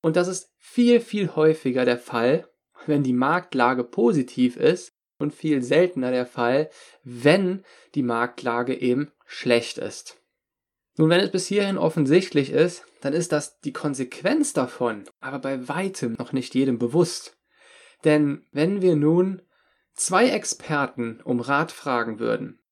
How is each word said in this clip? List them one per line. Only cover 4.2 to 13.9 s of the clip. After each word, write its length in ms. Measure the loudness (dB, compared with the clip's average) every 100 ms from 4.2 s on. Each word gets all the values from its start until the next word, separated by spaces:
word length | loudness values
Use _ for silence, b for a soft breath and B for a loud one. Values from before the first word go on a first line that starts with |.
| -2 0 0 2
ist 340 | 2 2 -6 _ _ _
und 160 | -8
viel 300 | -6 -2 -2
seltener 480 | 2 2 2 0 -2
der 160 | -2 -4
Fall, 420 | -2 0 0 -2 B B B
wenn 600 | -18 0 4 4 2 -4 b b b -4
die 80 |
Marktlage 760 | -2 0 -2 -4 -4 -2 -2 -2
eben 320 | 0 0 -2 _ _
schlecht 540 | -8 0 0 0 -10
ist. 420 | -10 -12 -18 -20 _ _ _ _ _ _ _ 0
Nun, 120 | 4
wenn 120 | 4
es 100 | 2
bis 160 | -2 -2
hierhin 300 | -2 0 0
offensichtlich 760 | -2 0 4 4 4 -2 0
ist, 340 | 2 0 0 -20 _
dann 120 | -4
ist 180 | -4 -2
das 280 | -4 -4 _
die 120 | -12
Konsequenz 800 | -6 -6